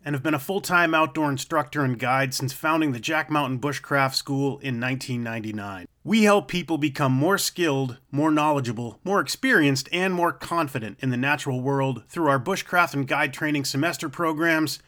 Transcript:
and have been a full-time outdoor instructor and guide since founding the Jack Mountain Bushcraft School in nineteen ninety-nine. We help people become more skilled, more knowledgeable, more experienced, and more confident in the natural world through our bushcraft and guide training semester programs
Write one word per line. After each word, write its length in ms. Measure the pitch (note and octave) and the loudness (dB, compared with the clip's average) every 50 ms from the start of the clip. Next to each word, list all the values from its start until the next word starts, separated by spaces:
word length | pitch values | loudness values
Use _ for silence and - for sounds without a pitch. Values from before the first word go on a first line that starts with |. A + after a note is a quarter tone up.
| - | -8
and 100 | C#3+ D3 | -6 -4
have 80 | C3+ | -2
been 120 | C#3 D#3+ D3+ | 0 0 -2
a 40 | C3+ | -2
full-time 560 | - - F#3+ G3 - - F3+ F3 E3+ D#3+ D#3+ | -2 -4 -4 -4 -2 0 2 2 4 4 2
outdoor 360 | D#3 D#3 D3 C3+ D#3 D3+ C#3+ | 2 2 0 0 0 -2 0
instructor 520 | C#3 C3 - - E3 D3+ C#3 C#3+ - D3 | -2 -4 -4 -2 0 0 0 0 -2 -2
and 160 | C#3 B2+ B2 A2 | 0 0 0 0
guide 360 | B2+ B2 B2+ C3+ C3+ C3 C3 | 0 2 2 2 2 0 -2
since 180 | - C3+ A#2+ | -4 -4 -6
founding 400 | - - - D#3 D#3+ D#3+ D#3 D3 | -6 -4 -2 0 2 2 2 0
the 80 | A#2+ A2+ | -2 -2
Jack 300 | G#2 D#3 D#3+ D#3 D3+ - | -4 -2 -2 -2 0 0
Mountain 300 | D3+ D3 C#3+ B2+ C3 A#2+ | 0 0 0 -2 -2 -4
Bushcraft 540 | B2 D3 C3+ - - - D3 C#3 C3+ C3 C3+ | -4 -4 -6 -6 -4 -2 2 2 2 2 0
School 440 | - - - C#3 C3+ C#3 C#3 - - | -4 -4 -4 -2 -2 0 -2 -2 -4
in 180 | - C#3 A#2+ A#2 | -6 -4 -4 -2
nineteen 460 | B2 B2+ C3 B2 - - B2 A#2+ A#2 | -2 -2 -4 -4 -4 -6 -6 -4 -4
ninety-nine. 640 | A#2 A2+ A2+ G#2+ A2 G#2+ G#2+ G2+ G2+ G2 F2+ - - _ _ - | -6 -6 -6 -6 -6 -6 -6 -8 -10 -10 -12 -14 -18 _ _ -2
We 180 | D3 G#3+ A3+ G#3+ | 2 4 6 6
help 240 | G#3 G#3 G3+ - - | 6 6 4 2 0
people 280 | F3 F3+ D#3+ D3+ E3 | -4 -4 -2 -2 -2
become 360 | D3 D3+ D3+ C#3 - C#3+ C3 | 0 0 0 0 0 2 2
more 260 | C3 C3 D3 F3+ G3 F#3 | 4 4 4 2 2 2
skilled, 580 | - - - F#3 E3+ D#3 C#3 C3+ C3+ A#2 G#2+ - _ _ | 0 -2 -2 0 0 2 2 0 -2 -4 -6 -10 _ _
more 200 | C#3 C#3 D3+ D#3+ | 0 2 2 4
knowledgeable, 680 | D3+ D3+ D3+ D#3 D3 C#3 B2 A#2+ A2 A#2 A#2+ A#2 G#2 - - | 4 4 4 4 2 2 0 -2 -4 -4 -6 -10 -10 -8 -4
more 160 | F#3 G3+ F#3+ | 0 0 0
experienced, 680 | - C3+ - - - C4 A#3+ F3+ D3+ C#3 C#3 C3+ - - | 0 -2 -4 -2 2 4 4 6 6 4 2 0 -2 -4
and 220 | - F3+ F#3 F#3+ | -2 0 0 0
more 200 | F3+ F3 E3+ E3 | 2 2 2 0
confident 680 | - - - - F3 E3+ D#3 C3+ - C3 A2 G#2 - - | 0 -2 -6 -4 -2 -2 -2 -2 -4 -6 -6 -8 -8 -4
in 80 | C#3 C3 | -2 -2
the 80 | B2 | 0
natural 460 | A#2+ C3+ C#3+ D3 C#3+ - C#3+ B2+ B2+ | 0 0 0 0 0 -2 -4 -4 -2
world 400 | B2+ C#3 C#3 C#3 C3+ C3+ B2 A2 - - | -2 0 0 0 0 -2 -4 -6 -10 -10
through 180 | - F3 E3 C#3+ | -4 0 2 2
our 100 | C3+ C3 | 2 2
bushcraft 540 | A2+ F3+ G3 F#3 - - F#3 F3 F3 E3 | 0 -2 -4 -4 -4 0 2 2 2 2
and 160 | - C#3 C3+ C3 | 0 -2 -2 0
guide 240 | F3 C#3+ D3+ C#3+ | 0 0 0 0
training 320 | - - D#3 D3+ D3 C#3+ C3+ | -2 -4 -2 -2 0 -2 -2
semester 460 | - - C3+ D#3 F3 D3+ - E3+ D3 | -2 -2 0 0 0 -2 -4 -8 -8
programs 680 | C3 - E3+ D#3+ D#3 D3+ E3+ E3+ D#3+ D#3 D#3 C#3 - - _ | -4 -2 -2 -2 0 0 2 2 2 2 0 0 -4 -6 _